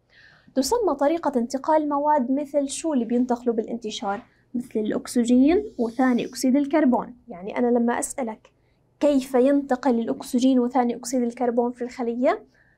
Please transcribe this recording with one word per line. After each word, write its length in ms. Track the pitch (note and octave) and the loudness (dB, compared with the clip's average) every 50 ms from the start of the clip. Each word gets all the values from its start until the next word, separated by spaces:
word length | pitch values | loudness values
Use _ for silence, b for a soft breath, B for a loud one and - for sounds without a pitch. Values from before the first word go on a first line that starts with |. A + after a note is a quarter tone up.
| _ b b b b b b b b b b | _ b b b b b b b b b b
تسمى 400 | C4 C4+ - A4 A#4+ A4 F4 C#4 C#4 | -2 0 0 0 0 2 0 0 2
طريقة 320 | C#4 C#4+ E4 E4+ - D4 C#4 | 2 0 0 0 -2 -2 -2
انتقال 480 | A#3+ A#3 A#3+ - C4 C4+ - D#4 D#4+ D4+ | -2 -2 -4 -6 -4 0 2 2 2 2
المواد 480 | D4 D4 C#4+ C#4+ D4+ D4+ D4 A#3+ A#3+ | 0 -2 0 2 2 2 2 2 0
مثل 380 | C4 C#4 D4 C#4 - D4 C#4 C4+ | -2 -2 -2 -2 -2 -2 -2 -2
شو 240 | - - - E4 D4+ | -6 -6 -4 -2 0
اللي 120 | B3 A3+ | 0 0
بينتقلوا 500 | G#3+ A#3+ B3 B3+ A#3+ A#3+ A#3+ - A#3+ A3+ | 0 0 0 0 0 -2 -2 -2 -2 -2
بالانتشار؟ 640 | A3+ A3 - A#3+ A#3 - G#3+ G#3 - A3+ G3 G3+ G3+ - b b b b b b | -2 -2 -4 -6 -8 -8 -8 -8 -6 -6 -6 -6 -8 -10 b b b b b b
مثل 260 | A#3+ - - - A3+ | -8 -8 -6 -4 -4
الأكسجين 960 | G#3+ G#3 - - - - - B3+ A#3 A#3 B3 B3+ C4 D4 F4 G#4+ G#4 - - | -2 -2 -4 -6 -6 -2 0 0 2 4 4 6 6 6 4 2 0 -4 -6
وثاني 480 | - A#3 A#3 A#3 - C4 B3+ B3 A3+ - | -4 -4 -4 -2 0 0 2 2 0 -2
أكسيد 300 | - - - - C4 A#3+ | -6 -6 -2 0 2 2
الكربون. 600 | C#4+ C#4+ C#4 - D#4 D4+ B3+ A#3+ G#3 F3+ - - - _ | 2 2 2 2 2 4 4 2 0 -2 -6 -14 -20 _
يعني 300 | A#3+ G#3 E3+ F#3 G#3 - | -20 -18 -14 -12 -8 -4
أنا 100 | - B3 | -2 0
لما 320 | A#3+ A#3+ A#3+ A#3+ A#3 A#3+ - | 2 2 2 2 0 0 -2
أسألك 520 | C#4+ - - - B3+ A3 G#3+ - _ _ _ _ _ _ _ _ _ _ _ - | -4 -6 -6 -6 -6 -8 -8 -12 _ _ _ _ _ _ _ _ _ _ _ 0
كيف 340 | - D4 D4 C4+ C4 - C4 | 2 2 4 2 0 0 2
ينتقل 640 | B3 B3 C#4 C#4+ C#4+ C#4 - B3+ B3 - C#4 A#3+ A#3 | 4 4 4 4 2 0 0 -2 0 0 0 0 0
الأكسجين 600 | A#3 - - - - - - A#3+ B3 C4 C4+ B3+ | 0 -4 -6 -8 -6 -4 0 2 4 4 4 4
وثاني 360 | A#3+ B3 - C4 A#3+ A#3+ A#3 | 2 2 2 0 0 0 -2
أكسيد 260 | - - - C4+ B3+ | -6 -6 -4 -2 -2
الكربون 500 | A#3+ A#3 A#3 - B3+ A#3+ A#3 B3 A#3+ A#3+ | -2 -2 -2 -2 -2 0 0 0 0 0
في 120 | B3 - A#3+ | -2 -6 -10
الخلية؟ 600 | B3 - - B3 A#3 A#3 B3 B3 D4+ F#4+ A4 - b b b b b b | -10 -8 -6 -6 -4 -2 0 0 0 0 -2 -6 b b b b b b